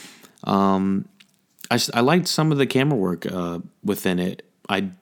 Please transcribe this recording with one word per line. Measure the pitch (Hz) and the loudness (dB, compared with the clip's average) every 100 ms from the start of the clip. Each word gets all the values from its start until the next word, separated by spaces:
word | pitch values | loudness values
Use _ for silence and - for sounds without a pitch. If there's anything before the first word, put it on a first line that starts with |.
| - - - - | -20 -20 -20 -12
Um, | - 98 98 95 95 98 - _ - _ _ _ - | 0 2 4 2 0 -2 -6 _ -20 _ _ _ -2
I | 123 | -2
s-, | - | 0
I | 117 | 2
liked | 123 175 - | 4 4 2
some | - 156 | 0 2
of | 143 | 2
the | 131 | 2
camera | 131 143 131 | 2 2 0
work, | 92 87 101 | 0 -2 -6
uh, | 95 87 85 - _ | -4 -4 -6 -10 _
within | 98 95 92 90 | -4 -2 0 0
it. | 90 - - _ - | -2 -6 -16 _ -4
I | 101 98 90 | -4 -4 -8